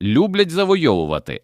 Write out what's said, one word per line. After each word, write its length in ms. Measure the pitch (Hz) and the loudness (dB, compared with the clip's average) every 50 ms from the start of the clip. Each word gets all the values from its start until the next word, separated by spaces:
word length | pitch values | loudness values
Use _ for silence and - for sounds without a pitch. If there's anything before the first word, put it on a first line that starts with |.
люблять 500 | - 104 107 143 202 208 185 202 208 175 | -4 0 2 2 2 2 2 0 0 0
завойовувати, 880 | 160 190 196 185 196 196 160 127 98 87 80 76 78 73 - - 64 - | 0 -2 0 0 0 2 2 2 2 2 0 -2 -4 -6 -6 -8 -12 -14